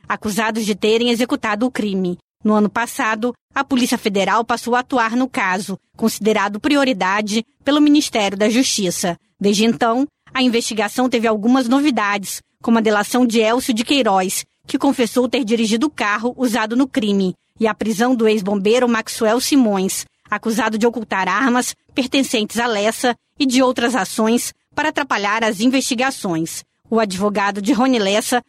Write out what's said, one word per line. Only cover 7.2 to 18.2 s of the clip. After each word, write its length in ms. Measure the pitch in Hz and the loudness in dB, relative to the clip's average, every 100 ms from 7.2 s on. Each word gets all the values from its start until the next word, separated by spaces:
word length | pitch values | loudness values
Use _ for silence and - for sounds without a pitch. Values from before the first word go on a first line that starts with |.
| 214 220 - _ | -2 -4 -6 _
pelo 160 | - 294 | 0 4
Ministério 560 | 294 294 - 226 196 196 | 6 4 2 0 0 0
da 140 | 214 | 2
Justiça. 680 | 226 262 - 185 - 185 170 _ - | 2 0 0 -2 -2 -4 -4 _ -2
Desde 240 | 196 208 | 0 2
então, 420 | 226 - 233 240 285 _ _ | 2 2 0 0 -2 _ _
a 80 | 262 | -2
investigação 680 | 254 233 - 214 208 - 254 | 0 0 -2 -4 -2 0 0
teve 180 | 240 226 | 0 0
algumas 420 | 214 214 262 240 | 0 2 2 4
novidades, 720 | 269 294 220 202 202 190 - - _ | 2 2 0 0 -2 -6 -12 -16 _
como 180 | - 226 | 0 2
a 20 | |
delação 460 | 220 208 202 247 247 | 2 0 0 0 2
de 140 | 220 | 2
Elcio 340 | 220 240 262 | 2 0 0
de 100 | 220 | -2
Queiroz, 600 | 240 285 220 190 190 - - _ - | 0 0 2 2 0 -4 -10 _ -6
que 120 | 269 | -2
confessou 500 | 277 262 226 247 247 | 0 0 0 0 0
ter 160 | 254 | 0
dirigido 420 | 214 226 220 226 302 | 0 0 0 0 -2
o 40 | |
carro 420 | - 214 208 233 | -2 -2 -2 -4
usado 400 | 247 254 226 220 | -2 -2 0 0
no 140 | 240 269 | 0 0
crime, 460 | 269 208 202 185 - _ - | 0 0 0 0 -4 _ -2
e 60 | 220 | -2
a 80 | |
prisão 420 | 214 208 196 240 | 0 -4 0 0
do 100 | 254 | 2